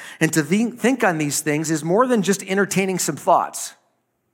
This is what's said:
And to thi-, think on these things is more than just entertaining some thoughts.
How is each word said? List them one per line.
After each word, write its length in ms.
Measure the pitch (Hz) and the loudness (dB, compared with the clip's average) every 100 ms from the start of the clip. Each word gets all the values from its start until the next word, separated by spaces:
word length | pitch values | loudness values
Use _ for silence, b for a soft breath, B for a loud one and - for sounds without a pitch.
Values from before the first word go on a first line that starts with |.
| B B | B B
And 120 | 165 | 0
to 100 | 165 | 2
thi-, 280 | 143 202 233 | 2 2 0
think 320 | - 226 262 | 0 0 2
on 140 | 214 160 | 2 2
these 240 | 147 139 | -2 -2
things 300 | - 151 156 | -2 -2 0
is 120 | 160 | -2
more 220 | 165 190 254 | 0 2 2
than 160 | 240 | 2
just 220 | 180 196 | 2 0
entertaining 560 | 196 190 196 185 190 180 | 0 -2 0 0 -2 -2
some 160 | - 143 | -4 -4
thoughts. 580 | - 160 73 - - - _ _ _ _ _ | 2 2 2 -6 -12 -14 _ _ _ _ _